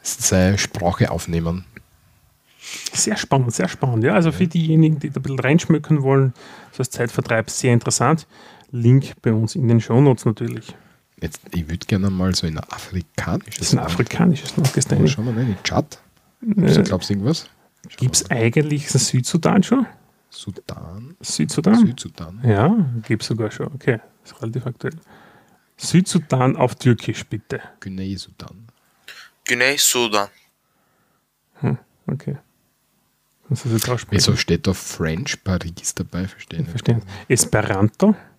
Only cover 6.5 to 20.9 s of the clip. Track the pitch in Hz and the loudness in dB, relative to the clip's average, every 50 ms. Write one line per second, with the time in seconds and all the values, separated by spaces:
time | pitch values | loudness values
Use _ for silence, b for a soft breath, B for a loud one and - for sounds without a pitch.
6.5 | B B B B B - 127 - - - - 120 - - 113 - 120 113 110 - | B B B B B -8 -6 -6 -4 -4 -6 -4 -4 -6 -2 0 0 -2 -2 -4
7.5 | - - - 127 120 120 - - - - 127 131 160 160 - B B B B B | -6 -2 2 4 4 4 2 0 0 2 2 2 2 0 -2 B B B B B
8.5 | B B B B - 120 117 120 131 135 139 - - _ - 123 110 110 113 107 | B B B B -6 2 4 6 6 6 4 0 -12 _ -2 0 0 0 0 -2
9.5 | - 185 131 113 117 117 110 - 113 127 147 143 123 - - 120 104 - 120 117 | -2 -2 2 4 2 2 2 4 4 4 6 6 4 2 0 -2 -2 -2 -6 -8
10.5 | 120 - - - - b b b b b b _ _ _ - 80 - - _ - | -8 -10 -14 -16 -20 b b b b b b _ _ _ -10 -10 -10 -12 _ -8
11.5 | - 87 80 76 82 87 - - 107 95 95 101 95 90 90 92 90 - - 82 | -6 -6 -6 -6 -8 -8 -4 -2 -2 0 0 0 0 0 0 0 0 0 -2 -4
12.5 | 78 78 - - - - - - - 92 90 _ _ - - - - - - - | -4 -6 -10 -10 -14 -14 -12 -8 -8 -8 -8 _ _ -8 -6 -4 -4 -6 -6 -10
13.5 | - - - - - 165 - 165 170 - - - - - 175 180 147 135 - - | -10 -8 0 0 0 0 0 -2 -2 -2 -2 -2 0 2 2 2 2 2 -2 -6
14.5 | - - 151 135 - - 135 - 233 - 147 151 139 - 110 127 113 110 131 120 | -2 0 0 2 2 0 0 2 2 4 4 2 2 0 -4 -4 -2 -2 0 -2
15.5 | 98 92 - - - 85 - - - - _ _ _ _ _ _ _ _ - 226 | -2 -4 -4 -2 -2 -2 -2 -4 -12 -20 _ _ _ _ _ _ _ _ -4 -2
16.5 | 196 202 165 - - - 98 - 95 90 - - 104 98 98 127 165 - - - | 0 2 4 4 4 4 4 2 0 -4 -2 -2 -4 -2 0 -2 -2 -2 -6 -16
17.5 | _ _ _ _ _ _ _ - - - - 127 - - - - - 120 113 117 | _ _ _ _ _ _ _ -20 -6 -4 -2 0 0 -2 -2 -2 -2 2 2 2
18.5 | 120 156 147 151 147 143 143 - - 131 - - - 127 123 - - 170 - - | 4 2 2 2 -2 -4 -4 0 0 0 0 2 0 0 0 0 -2 0 2 4
19.5 | 180 196 185 - 240 269 233 - - _ _ _ _ _ _ _ - - - - | 4 4 4 4 2 0 0 -2 -6 _ _ _ _ _ _ _ -20 -16 -14 -14
20.5 | 92 - _ - - - - 80 | -14 -14 _ -16 -16 -14 -14 -16